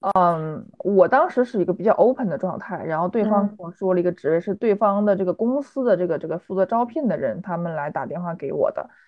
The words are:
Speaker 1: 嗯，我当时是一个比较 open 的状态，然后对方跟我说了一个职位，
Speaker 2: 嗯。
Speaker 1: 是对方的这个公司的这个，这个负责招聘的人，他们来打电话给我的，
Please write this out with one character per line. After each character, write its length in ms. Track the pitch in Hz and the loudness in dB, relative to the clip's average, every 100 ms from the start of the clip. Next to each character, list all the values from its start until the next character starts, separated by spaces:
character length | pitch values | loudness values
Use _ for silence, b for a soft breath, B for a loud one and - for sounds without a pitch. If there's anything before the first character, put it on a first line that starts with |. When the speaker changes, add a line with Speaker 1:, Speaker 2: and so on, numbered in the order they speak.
| - 196 | -2 4
Speaker 1:
嗯， 500 | 175 165 156 156 - - | 4 2 -2 -8 -12 -8
我 280 | - 202 180 | 2 4 6
当 220 | 254 349 | 6 2
时 160 | - 247 | 0 0
是 160 | 214 | 0
一 20 | |
个 100 | 170 | -2
比 80 | 180 | 0
较 120 | 208 | 2
open 340 | - 214 262 220 | 4 4 2 -2
的 100 | 147 | -4
状 220 | 185 - | -4 -6
态， 240 | - 185 | -8 -8
然 160 | 160 160 | -4 -2
后 80 | 180 | -2
对 160 | 226 | 0
方 240 | 214 202 202 | 2 2 0
跟 100 | 202 | -4
我 120 | 170 | -14
说 220 | - 190 | -6 0
了 60 | 180 | 0
一 20 | |
个 80 | 175 | 0
职 180 | 175 143 | -2 0
位， 80 | 165 | 0
Speaker 2:
嗯。 20 | |
Speaker 1:
是 120 | 175 196 | -2 -2
对 200 | 233 196 | 0 2
方 300 | 214 202 208 | 2 2 2
的 100 | 196 | 2
这 80 | |
个 100 | 185 | 0
公 280 | 180 226 269 | 0 0 -2
司 220 | 277 - 247 | -4 -4 0
的 100 | 180 | 2
这 100 | 180 | 0
个， 140 | 156 | -2
这 80 | 160 | -4
个 100 | 165 | -8
负 160 | - | -6
责 120 | 190 185 | -2 0
招 180 | 226 | 0
聘 240 | 240 320 269 | -2 -2 -2
的 100 | 156 | -2
人， 240 | 131 123 | -4 -6
他 140 | 185 170 | -6 -6
们 180 | 175 160 | -6 -6
来 140 | 143 | -6
打 160 | 156 127 | -6 -8
电 160 | 143 | -8
话 140 | 175 165 | -8 -8
给 160 | 139 | -6
我 180 | 151 - | -2 0
的， 180 | - - b | -2 -8 b